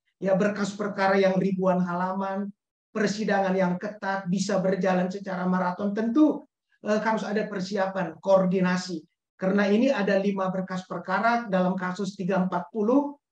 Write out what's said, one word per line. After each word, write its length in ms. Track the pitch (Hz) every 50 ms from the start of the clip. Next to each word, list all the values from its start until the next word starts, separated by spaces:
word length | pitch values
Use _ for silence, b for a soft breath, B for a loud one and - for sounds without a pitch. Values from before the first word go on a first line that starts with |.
| _ _ _ -
ya, 120 | 185 190 190
berkas 400 | 180 208 202 202 202 202 - -
perkara 440 | - 208 196 - 190 190 190 202 196
yang 200 | 190 185 185 175
ribuan 440 | 175 196 190 185 185 185 180 180
halaman, 680 | 180 175 175 180 180 185 190 196 190 190 190 202 202 202 - _ _ _ _ _ _ _ -
persidangan 600 | 214 208 196 208 220 214 196 196 196 196 185 185
yang 200 | 190 185 180 180 -
ketat, 520 | 214 202 - - 202 196 196 190 190 175
bisa 320 | 196 196 - 214 196 180
berjalan 480 | 175 185 190 180 196 185 180 185 185 185
secara 360 | - - - 190 180 180 185
maraton, 480 | 185 180 185 180 180 180 - 208 202 202
tentu, 480 | 220 220 233 233 302 302 294 - - - _ _ _ _ _ _ _ -
eh, 120 | 208 214 214
harus 240 | - 226 220 196 190
ada 200 | 202 202 214 -
persiapan, 720 | - 202 190 180 - 208 196 190 190 190 190 170 160 156 -
koordinasi. 800 | - 190 196 185 185 180 185 190 180 180 180 185 - 185 170 156 - _ _ _ _ _ _
Karena 320 | - 185 190 196 202 208
ini 240 | 202 208 226 269 285
ada 240 | 269 202 196 202 196 190
lima 280 | 190 202 196 190 190 185
berkas 360 | 185 185 185 - 185 185 -
perkara 640 | - 185 175 - 185 190 202 220 233 240 233 233 202
dalam 240 | 185 180 180 185 185
kasus 400 | - 180 180 185 - 196 190 -
tiga 240 | - 185 180 190 190
empat 320 | 185 185 180 175 185 -
puluh 480 | - 220 208 226 262 285 285 285 - _ _ _